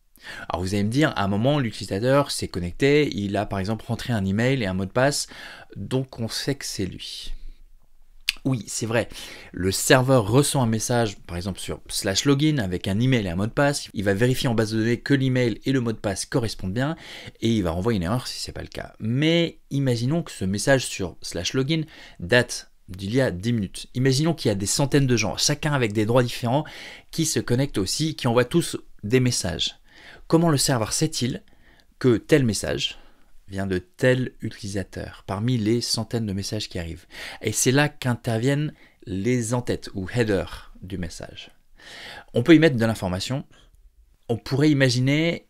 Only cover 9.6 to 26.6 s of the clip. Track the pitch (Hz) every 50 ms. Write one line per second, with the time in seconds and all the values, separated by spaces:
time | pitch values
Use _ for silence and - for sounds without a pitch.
9.6 | 90 95 98 - - - 147 131 127 131 135 127 104 95 113 135 143 - - 143
10.6 | 123 113 113 110 - - 123 120 117 107 98 - - - 85 87 87 98 90 -
11.6 | - - 80 - - - - - - 101 95 - - 139 139 139 151 156 151 139
12.6 | 104 92 90 87 - 101 95 107 123 131 131 117 101 92 85 90 101 113 - -
13.6 | 143 - - - - - - - 95 101 98 98 120 123 131 - - 131 117 107
14.6 | 113 104 113 110 110 117 120 117 - - 139 135 135 131 127 127 123 120 104 -
15.6 | - 131 135 135 120 117 107 - - 104 95 - - - - 139 113 107 - -
16.6 | - 92 92 120 131 147 165 - - - - - - - - - - 113 117 110
17.6 | 90 82 80 90 92 120 117 98 85 82 113 127 - - - - - - 80 80
18.6 | 78 - - - - - - - - 110 120 135 151 160 165 170 170 - - -
19.6 | - _ 135 139 139 131 120 113 120 127 156 170 151 - - - 98 92 98 101
20.6 | - 143 139 131 - - - - 98 82 71 - - - - 85 87 - - 131
21.6 | 135 139 165 160 151 - - - - - - - 87 85 120 123 120 - - -
22.6 | - - - _ _ - 90 95 95 98 113 135 131 110 90 87 95 117 120 113
23.6 | 98 87 - - - - - 127 127 135 131 135 156 170 160 - - 120 104 98
24.6 | 101 98 - - 143 139 - 143 139 127 123 110 110 90 - - - - 147 -
25.6 | - 151 147 135 123 107 104 110 107 104 117 131 123 120 - - - 117 123 147